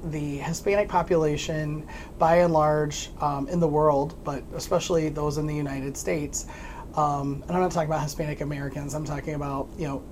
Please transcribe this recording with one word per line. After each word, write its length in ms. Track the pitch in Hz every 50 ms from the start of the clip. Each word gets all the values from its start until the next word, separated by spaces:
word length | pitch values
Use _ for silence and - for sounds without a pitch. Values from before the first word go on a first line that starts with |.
| 180 160
the 280 | 151 151 147 147 143 139
Hispanic 500 | - 160 165 - - 202 202 208 202 202
population, 960 | 190 175 160 - 180 160 156 151 147 143 - - 156 151 156 151 151 156 - - - - - - - -
by 200 | 170 160 170 175
and 140 | 175 170
large, 580 | 160 156 151 151 151 151 151 147 147 - - - - -
um, 280 | 151 147 139 139 139 -
in 120 | 180 170
the 80 | 170 151
world, 480 | 147 151 156 151 143 139 143 - - - -
but 180 | 151 139 127 - - -
especially 540 | 127 - - 185 170 - - 180 165 156 156
those 300 | 147 156 147 151 139 151
in 80 | 151
the 80 | 151 151
United 420 | 147 143 143 139 135 131 139 143
States, 500 | - - - 175 151 147 147 - - - - - - - - - - - - -
um, 460 | 156 151 147 143 143 139 139 139 139 -
and 60 | - 175
I'm 60 | 185
not 80 | 185 175
talking 180 | 180 170 156 151
about 140 | 156 147
Hispanic 380 | 147 147 - - 156 151 147 -
Americans, 520 | 147 143 147 139 143 135 - 147 143 139 139
I'm 100 | 151 147
talking 300 | 135 147 139 - 160 151
about, 340 | 143 143 139 139 139 - - - 196
you 80 | 160
know, 160 | 139 139 - - -